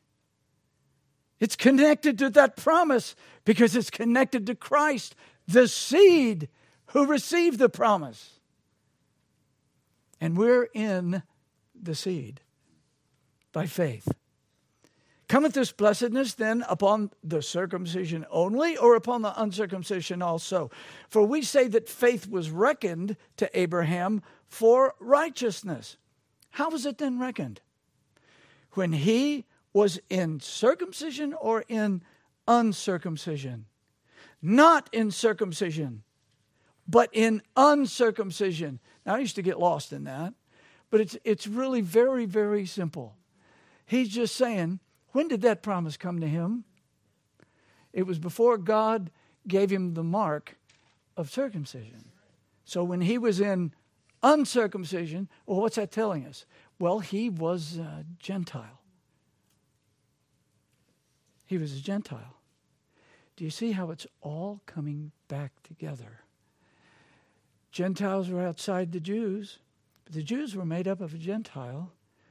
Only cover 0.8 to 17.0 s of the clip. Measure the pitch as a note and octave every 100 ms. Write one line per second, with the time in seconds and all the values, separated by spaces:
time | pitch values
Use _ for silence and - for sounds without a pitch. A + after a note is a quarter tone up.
0.8 | _ _ _ _ _ _ A3 - A#3+ C4+
1.8 | D4+ D4 D4+ G#3+ C4+ A3+ C#4 - - D#4+
2.8 | E4+ B3+ - - - - - A3 A#3 G#3+
3.8 | G3+ - A#3 A#3+ C4 B3+ G3+ A#3 - D4
4.8 | D4+ C4 - - - _ - G#3 B3 -
5.8 | - D4+ G4+ E4+ B3 F#3+ D3+ - _ _
6.8 | - - C#4+ D4 - F4 E4+ A#3 B3+ -
7.8 | A#3 G3 C#3+ G#2+ - _ _ _ _ _
8.8 | _ _ _ _ _ _ _ _ _ _
9.8 | _ _ _ _ E3 E3+ A3+ B3 A#3+ A3+
10.8 | G#3+ F#3 F3 F3+ - _ _ _ _ -
11.8 | F3 D#3 F#3+ F3 C3 C#3 _ _ _ _
12.8 | _ _ _ _ _ _ _ D#3 E3+ -
13.8 | D#3+ A2 - - _ _ _ _ _ _
14.8 | _ _ _ _ - C4 D4+ C4+ B3 -
15.8 | G#3 G#3 A#3+ A#3+ C4+ - A3 A3+ A#3+ F#3
16.8 | G3 G#3+